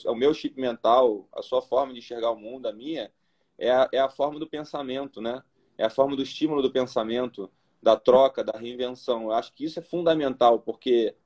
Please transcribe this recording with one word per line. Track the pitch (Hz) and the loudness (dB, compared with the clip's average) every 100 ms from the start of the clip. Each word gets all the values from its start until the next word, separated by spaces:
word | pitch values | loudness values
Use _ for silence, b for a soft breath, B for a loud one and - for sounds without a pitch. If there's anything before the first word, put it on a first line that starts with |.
o | - 117 | -2 0
meu | 135 | 0
chip | 156 143 131 | 0 -4 -6
mental, | 127 117 - 123 127 104 - | -6 -2 4 4 4 2 -8
a | - | -14
sua | - 127 | -4 -4
forma | - 123 135 | -2 -2 -2
de | 123 | -8
enxergar | - 117 117 | -14 -6 -4
o | 110 | -4
mundo, | 104 131 120 | -8 -10 -10
a | |
minha, | 107 135 160 101 _ _ _ _ - | -10 -10 -10 -10 _ _ _ _ -6
é | 120 | 0
a, | 127 131 | 2 2
é | 127 | 2
a | 135 | -2
forma | - 143 147 | -2 -6 -6
do | 156 | -12
pensamento, | 151 151 147 135 131 139 - | -12 -10 -10 -8 -8 -10 -10
né? | 113 127 _ _ _ - | -8 -8 _ _ _ -4
É | 110 | -2
a | |
forma | - 139 139 | 2 0 0
do | |
estímulo | 135 - 151 147 | -6 -2 -2 0
do | 131 | 0
pensamento, | 131 127 127 110 120 127 - 95 _ _ _ | 0 -2 -4 -4 -4 -6 -8 -16 _ _ _
da | 110 110 | 4 4
troca, | - 127 135 - | 6 6 6 2
da | 107 110 | -6 -6
reinvenção. | 117 123 123 127 - 117 110 | -8 -8 -8 -8 -4 -4 -2
Eu | |
acho | 113 123 | -4 -4
que | - | -10
isso | 165 170 | -10 -8
é | |
fundamental, | 165 170 165 160 139 127 120 117 | -8 -4 0 0 0 4 4 4
porque | - - 131 120 110 - | 0 -6 2 2 2 -4